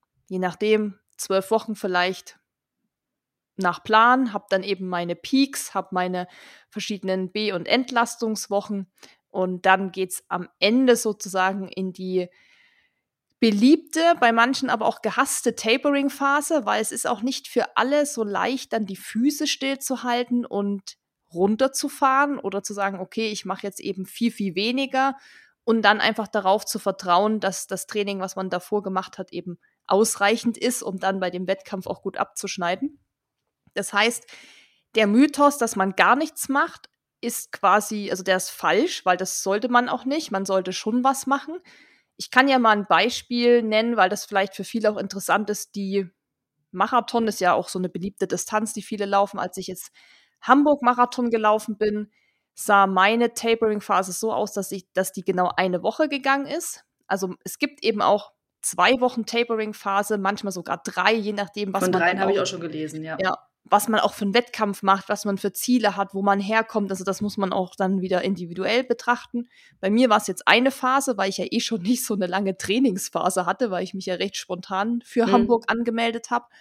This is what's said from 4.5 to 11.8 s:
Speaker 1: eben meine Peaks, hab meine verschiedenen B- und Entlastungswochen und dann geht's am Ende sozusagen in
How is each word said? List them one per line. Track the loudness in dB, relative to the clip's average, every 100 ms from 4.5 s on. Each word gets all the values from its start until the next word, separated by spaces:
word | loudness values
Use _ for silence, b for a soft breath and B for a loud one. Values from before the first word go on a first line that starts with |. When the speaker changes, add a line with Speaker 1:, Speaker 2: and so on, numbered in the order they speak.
| -2
Speaker 1:
eben | 0 -4 -4
meine | -4 -4 -6
Peaks, | 0 2 2 -2 -8
hab | -6 -4
meine | -2 -2 -4 -6 B B B B
verschiedenen | -10 -8 -6 -2 -2 -2
B- | -4 -2
und | -2 0
Entlastungswochen | 0 0 0 0 -2 -4 -4 -4 -4 -2 -6 -8 b b b _
und | -4 -2 0 4
dann | 4 2
geht's | -4 -6 -6 -6
am | -6 -6 0
Ende | 2 4 6 4
sozusagen | 2 -4 -4 0 0 -2 -8
in | -6